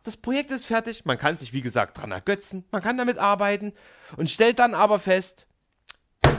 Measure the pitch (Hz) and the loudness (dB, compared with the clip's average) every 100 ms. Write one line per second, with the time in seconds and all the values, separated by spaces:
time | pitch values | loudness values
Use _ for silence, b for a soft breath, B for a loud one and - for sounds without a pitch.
0 | 226 - 233 269 277 262 - 226 226 220 | -14 -10 -4 -4 -4 -8 -2 -2 -2 -6
1 | 160 120 147 165 120 131 123 117 101 - | -4 -2 -2 -2 -6 -8 -4 -2 -2 -6
2 | 107 92 190 202 - 190 - 202 202 254 | -10 -6 -4 -4 -6 -14 -8 -6 -4 -2
3 | 247 - 202 202 202 202 208 B B B | -2 0 0 2 0 -2 -6 B B B
4 | B - 165 - 226 240 240 180 208 208 | B -6 -4 4 4 4 2 4 4 4
5 | 190 185 185 - _ _ _ _ - - | 2 0 0 -14 _ _ _ _ -20 -20
6 | _ _ - | _ _ 4